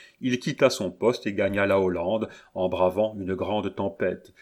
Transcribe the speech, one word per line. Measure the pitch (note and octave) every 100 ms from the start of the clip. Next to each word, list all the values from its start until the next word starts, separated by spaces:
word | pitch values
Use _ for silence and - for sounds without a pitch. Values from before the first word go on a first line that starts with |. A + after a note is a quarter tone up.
| - _
il | B2+ B2
quitta | D#3 C3 C3
son | - F#2+
poste | - A2+ B2 G#2+
et |
gagna | G2+ G2 G2+ G2+
la | G2
Hollande | F#2 E2+ F2 A2 G#2+ - -
en | F#2+ F#2
bravant | F2+ F#2 F#2 A2 G#2+
une | F#2
grande | F#2 F#2+ G#2 G2
tempête. | - G2 - F#2+ F#2 - -